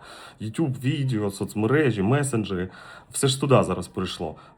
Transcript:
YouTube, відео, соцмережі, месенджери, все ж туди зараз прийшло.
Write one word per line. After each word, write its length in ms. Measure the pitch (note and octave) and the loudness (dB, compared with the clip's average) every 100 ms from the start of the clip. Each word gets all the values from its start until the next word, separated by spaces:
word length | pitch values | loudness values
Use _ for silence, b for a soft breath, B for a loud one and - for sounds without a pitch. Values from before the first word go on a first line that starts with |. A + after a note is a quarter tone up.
| B B B - | B B B -10
YouTube, 400 | G#2+ A2+ D#3+ - | -6 -2 -2 0
відео, 480 | B2+ C#3+ C3 G#2+ G#2 | -2 0 0 0 -2
соцмережі, 680 | - G2 G#2 A2+ D3 C#3 G2+ | -4 -6 0 2 4 4 2
месенджери, 680 | F#2+ C#3 C3+ A2+ G2 F#2 F#2 B B B - | 2 2 2 -2 -2 -4 -6 B B B -12
все 160 | - C3+ | 0 0
ж 140 | C3 | 2
туди 220 | C#3+ A#2+ | 6 6
зараз 240 | F2 F2 F#2 | 6 -2 -6
прийшло. 480 | - F2+ - E2 D2+ B | -6 -6 -6 -8 -10 B